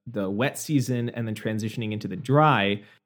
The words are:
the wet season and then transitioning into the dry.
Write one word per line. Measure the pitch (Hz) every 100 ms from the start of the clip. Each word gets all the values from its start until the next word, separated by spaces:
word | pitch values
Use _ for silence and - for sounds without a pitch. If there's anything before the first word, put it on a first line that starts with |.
| 120
the | 113 95
wet | 101 139 -
season | - 143 123 123 120
and | - 113
then |
transitioning | 110 113 110 110 - 110
into | 107 98
the | 90
dry. | - 143 156 117 98 104 - _